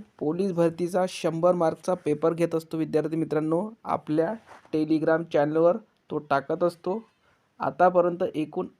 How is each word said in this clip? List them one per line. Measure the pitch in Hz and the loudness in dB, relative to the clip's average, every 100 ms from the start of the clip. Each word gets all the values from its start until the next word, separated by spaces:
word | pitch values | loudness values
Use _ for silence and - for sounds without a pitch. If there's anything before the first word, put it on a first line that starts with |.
| 208 - | -10 -6
पोलीस | 151 175 196 | -4 -2 -2
भरतीचा | 170 170 165 175 185 185 | 2 0 0 -2 0 -2
शंभर | - 175 165 175 | -2 -4 2 2
मार्कचा | 180 160 - - | 4 2 -2 -4
पेपर | - 151 147 165 | -4 -2 0 0
घेत | 165 165 165 | 2 0 -2
असतो | 160 160 | -4 -6
विद्यार्थी | 151 156 151 165 | -2 0 0 -2
मित्रांनो, | 156 156 156 165 214 226 | -2 -2 0 -2 -4 -10
आपल्या | - - - 151 165 226 - - _ | -6 -6 -2 -2 -2 -4 -12 -20 _
Telegram | 156 156 160 156 160 165 | -2 0 0 2 0 0
चॅनलवर | 156 147 156 170 220 - _ - | 0 2 4 4 2 -4 _ -8
तो | 151 | -8
टाकत | 147 139 135 165 | -2 -2 0 -2
असतो. | 175 170 180 214 226 _ _ _ _ - | -2 -2 -6 -6 -8 _ _ _ _ -8
आतापर्यंत | 139 143 180 180 175 175 175 151 | -4 2 4 4 2 0 -4 -4
एकूण | 147 180 - _ | -6 -6 -8 _